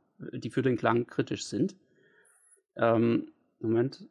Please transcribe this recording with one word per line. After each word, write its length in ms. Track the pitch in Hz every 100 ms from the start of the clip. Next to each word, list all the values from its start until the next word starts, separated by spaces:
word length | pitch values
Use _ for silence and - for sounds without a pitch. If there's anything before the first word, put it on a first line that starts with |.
| _ -
die 320 | - 123 123
für 120 | -
den 140 | 131 117
Klang 300 | 117 117 120
kritisch 380 | - 127 - -
sind? 300 | 104 180 - _ _ _ _ _ _ _ _ _ -
Ähm, 560 | 117 113 117 110 - - _ _
Moment, 480 | 113 117 131 - 202